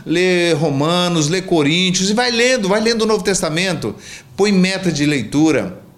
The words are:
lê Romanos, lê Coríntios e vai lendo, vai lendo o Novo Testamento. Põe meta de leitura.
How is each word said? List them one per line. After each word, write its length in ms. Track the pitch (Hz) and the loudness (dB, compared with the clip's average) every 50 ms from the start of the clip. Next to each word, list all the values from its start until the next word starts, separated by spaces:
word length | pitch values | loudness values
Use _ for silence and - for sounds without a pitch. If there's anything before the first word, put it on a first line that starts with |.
| - | -6
lê 480 | - 156 170 180 185 180 175 170 170 165 | -4 -2 0 0 2 2 2 2 2 0
Romanos, 760 | 147 156 160 139 135 143 165 170 180 180 175 175 165 151 147 | 0 0 0 0 0 0 0 0 0 0 0 0 0 0 0
lê 140 | 160 190 | -2 -2
Coríntios 680 | 185 185 180 165 147 139 160 175 185 185 180 185 185 190 | -2 0 0 0 2 2 2 2 2 0 0 0 -2 -2
e 40 | 214 | 0
vai 180 | 220 254 247 | 0 0 0
lendo, 380 | 240 226 233 247 262 254 202 180 | 0 0 2 2 2 0 0 0
vai 100 | 196 220 | 0 0
lendo 220 | 220 226 233 226 | 2 0 0 0
o 40 | 220 | 0
Novo 200 | 220 220 208 180 | 0 0 0 0
Testamento. 680 | 208 196 180 - 160 151 160 185 190 175 139 120 113 101 - - - - - - - - - | 0 -2 0 -2 -2 -2 -2 -2 -2 -2 -4 -4 -6 -8 -10 -14 -20 -20 -20 -20 -12 -4 0
Põe 160 | 190 214 202 | 0 2 4
meta 360 | 185 180 185 190 190 185 180 | 4 2 2 0 -2 -2 -2
de 160 | 160 139 147 | -2 0 0
leitura. 760 | 147 147 139 110 101 - 139 156 160 151 123 95 90 90 - - - - | 0 0 -2 -2 -2 0 2 2 4 4 2 0 -4 -8 -14 -20 -20 -20